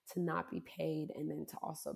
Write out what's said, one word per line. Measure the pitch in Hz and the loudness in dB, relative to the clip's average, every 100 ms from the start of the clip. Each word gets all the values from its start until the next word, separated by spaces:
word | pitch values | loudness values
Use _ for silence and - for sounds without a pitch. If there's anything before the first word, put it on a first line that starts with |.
| - | -4
to | 180 | 2
not | 165 170 170 | 4 4 0
be | - | -2
paid | - 170 160 156 151 | -4 0 2 2 0
and | - 156 | 0 0
then | 151 156 | 0 -4
to | - | -4
also | - 156 - | -4 -4 -4